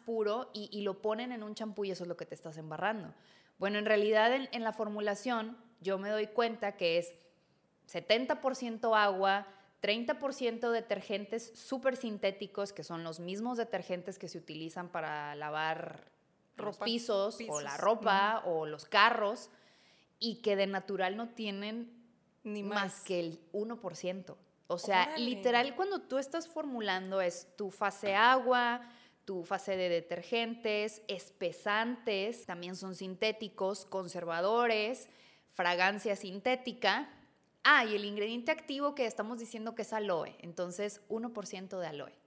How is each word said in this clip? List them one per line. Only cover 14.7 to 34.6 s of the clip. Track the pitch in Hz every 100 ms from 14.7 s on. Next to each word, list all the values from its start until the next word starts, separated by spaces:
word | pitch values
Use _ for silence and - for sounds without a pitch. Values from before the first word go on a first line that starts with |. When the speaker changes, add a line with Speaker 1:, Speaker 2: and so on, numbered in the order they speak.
| 180 175
Speaker 1:
para | 175 156 151 147 147
lavar | 151 151 160 160 165 156 - _ _ _ _ -
los | 208 202
Speaker 2:
Ropa. | 214
Speaker 1:
pisos, | 233 233 196 202 233
o |
Speaker 2:
Pisos. | 226 147
Speaker 1:
la | 143 143
ropa, | 196 226 220 196 202 226
Speaker 2:
Ujú. | 180
Speaker 1:
o | 160 156
los | 170 -
carros, | 208 220 233 202 233 - - - _ _ _ _ _
y | 233 226
que | 214 196
de | 196
natural | 190 190 190 185 208
no | 233
tienen | 233 214 196 208 226 233 - - _ _ _
Speaker 2:
Ni | 220 208
Speaker 1:
más | 202 208
Speaker 2:
más. | 190 -
Speaker 1:
que | - 180
el | 165 165 -
uno | 208 220 233
por | 185 156
ciento. | 185 185 180 - _ _ -
O | 175
sea, | 202 185 180
Speaker 2:
Órale. | - 240
Speaker 1:
literal, | 214 240 240 269 302
cuando | 392 381
tú | - 262
estás | 277 339 330
formulando | 311 294 247 208 185 190 190
es | 180 175 - -
tu | 196
fase | - 202 202 208 196
agua, | 240 262 240 247 240 247 240 - - _ -
tu | 185
fase | 170 190 202 190
de | 180
detergentes, | 170 165 175 170 233 226 233 220 208 214 - -
espesantes, | 185 - - 175 175 214 214 233 240 - 196 208 233 -
también | 175 175 185
son | 190 175
sintéticos, | 190 185 220 220 208 - 190 202 -
conservadores, | 190 175 180 170 165 190 233